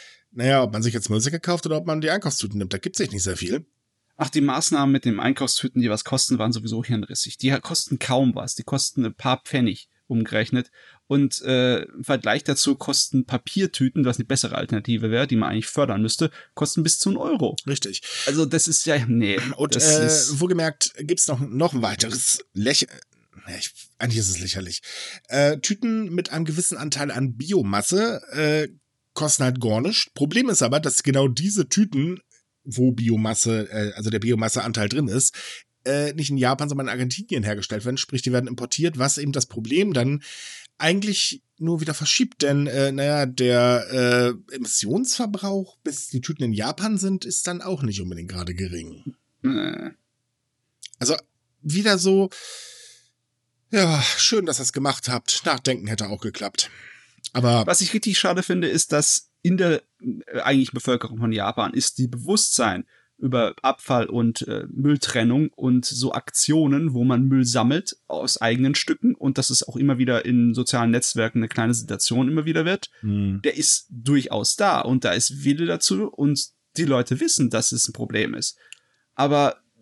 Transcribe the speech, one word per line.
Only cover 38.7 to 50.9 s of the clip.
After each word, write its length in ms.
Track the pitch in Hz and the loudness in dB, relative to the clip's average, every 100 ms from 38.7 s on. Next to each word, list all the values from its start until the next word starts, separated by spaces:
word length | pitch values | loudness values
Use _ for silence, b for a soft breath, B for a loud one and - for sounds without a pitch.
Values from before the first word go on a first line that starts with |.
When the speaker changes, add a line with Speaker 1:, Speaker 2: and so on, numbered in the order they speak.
| - 165 151 | 0 0 0
Speaker 1:
was 200 | 139 143 | 0 0
eben 140 | 143 | -2
das 140 | 135 - | -2 -2
Problem 460 | 117 113 156 208 | -4 -2 0 2
dann 300 | 127 127 143 B B B B B - | 2 0 0 B B B B B -2
eigentlich 640 | 156 196 208 196 - 269 _ - | 0 2 0 0 -2 -4 _ -6
nur 220 | 165 165 | -2 -2
wieder 120 | 156 | -2
verschiebt. 480 | 147 147 - 254 - | -2 0 2 0 0
Denn, 260 | 143 139 143 | 2 2 2
äh, 240 | 131 139 | 2 0
naja, 340 | 135 143 147 135 | 0 0 0 0
der, 600 | 127 123 120 123 123 - 131 123 123 123 110 - | 2 4 6 6 4 2 0 4 4 4 0 -8
äh, 40 | |
Emissionsverbrauch, 1200 | 135 110 - 101 185 254 - 226 202 202 196 185 _ | -8 -4 -2 0 0 0 -2 -4 -4 -4 -4 -6 _
bis 240 | 156 139 - | -8 -8 -6
die 120 | 131 | -6
Tüten 240 | 127 151 | -6 -4
in 80 | 123 | -2
Japan 460 | 104 117 170 214 202 | -2 -2 -2 -2 0
sind, 260 | 190 190 | 0 -2
ist 240 | - - 175 | -2 -4 -4
dann 140 | 175 | -6
auch 200 | 185 170 | -6 -4
nicht 180 | 123 98 | -4 -4
unbedingt 300 | 90 85 90 | -8 -10 -10
gerade 240 | 92 87 | -8 -8
gering. 640 | 90 95 87 80 80 - - _ _ | -6 -6 -8 -12 -14 -16 -16 _ _
Speaker 2:
Nee. 480 | 131 131 50 50 - - _ _ _ _ _ _ _ _ - | -4 -2 -4 -6 -12 -16 _ _ _ _ _ _ _ _ -20